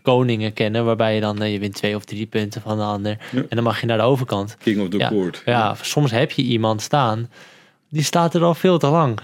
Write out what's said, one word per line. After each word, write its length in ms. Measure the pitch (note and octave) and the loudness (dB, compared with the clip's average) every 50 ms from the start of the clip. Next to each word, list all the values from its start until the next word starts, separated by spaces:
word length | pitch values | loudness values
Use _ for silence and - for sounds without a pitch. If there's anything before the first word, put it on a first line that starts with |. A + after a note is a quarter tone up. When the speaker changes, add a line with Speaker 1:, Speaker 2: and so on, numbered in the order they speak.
Speaker 1:
Koningen 520 | _ C3+ B2+ B2+ B2+ B2 A#2 G#2+ A2 A2 G#2+ | _ 2 4 4 4 2 0 0 -2 -4 -2
kennen, 320 | - A2+ G#2+ G#2+ A#2 A#2 | -2 -2 0 0 0 0
waarbij 300 | A2+ A2+ A2 A2+ A2 G#2+ | 0 2 2 2 2 2
je 60 | G#2+ | 0
dan, 200 | G#2+ G#2+ G#2 G#2 | 0 -2 -2 -2
eh, 100 | G#2+ G#2+ G#2 | -2 -2 -2
je 60 | G2 | -2
wint 160 | G#2 G2+ G2 | -4 -6 -6
twee 200 | - - G#2 G#2 | -4 -4 -2 -2
of 100 | G#2 - | -4 -6
drie 200 | - - G#2 A2 | -8 -8 -8 -8
punten 360 | A2 - A2 G#2+ G#2 - A#2 | -4 -4 -4 -4 -4 -6 -10
van 160 | - G#2+ G#2+ G#2+ | -6 -6 -4 -2
de 60 | G#2 | -2
ander. 340 | G#2 G#2 G2+ G2+ G#2 G#2+ G#2+ - - | -2 -4 -4 -4 -4 -6 -6 -10 -6
Speaker 2:
Ja. 60 | - B2+ | -4 -4
Speaker 1:
En 160 | B2+ - - | -4 -2 -2
dan 80 | A#2 A#2+ | 0 0
mag 160 | A2+ G#2+ - | 0 0 -2
je 60 | - | -2
naar 120 | A#2 A#2 A2 | -2 0 2
de 60 | A2+ | 2
overkant. 540 | B2 C#3 B2+ B2+ - G#2+ G2 G2+ G#2 - - - | 2 2 2 0 -2 -2 -4 -4 -6 -8 -4 -2
Speaker 2:
King 180 | A#2 G#2 G2+ | 0 0 0
of 80 | G2+ F2 | 0 -2
the 80 | F#2+ G2+ | -2 -2
Speaker 1:
Ja. 100 | B2+ A#2 | -2 0
Speaker 2:
court. 320 | G#2+ G2+ F#2 F2 - - - | 0 0 0 -2 -4 -4 -2
Speaker 1:
Ja, 300 | C3 A#2+ A#2+ A2 G2+ G#2 - | 0 2 2 2 0 -2 -4
soms 300 | - - - D3+ D3 C3 | -6 -2 0 0 2 2
heb 200 | G#2+ A#2 D3 E3+ | 2 2 0 0
je 100 | - - | 0 -2
iemand 400 | C3+ A#2+ A#2+ A2 A2+ A2 A2 G#2+ | 0 0 0 2 2 0 0 -2
staan, 480 | - - - D3 C3 A2 A2 A2+ A#2 - - - - - - - - _ _ _ _ _ | -2 0 2 2 2 2 0 -2 -4 -8 -12 -20 -20 -20 -20 -20 -20 _ _ _ _ _
die 140 | D3 D#3 C#3+ | -4 -2 -2
staat 300 | - - F3 E3+ E3 - | 0 2 2 2 2 2
er 80 | E3+ E3 | 2 2
al 100 | E3+ D#3+ | 2 2
veel 220 | - - F#3 F3+ D#3+ | 4 4 4 4 4
te 100 | C#3+ C#3 | 4 4
lang, 320 | D#3 E3+ D#3 B2+ A2 G2+ | 4 4 4 2 0 -2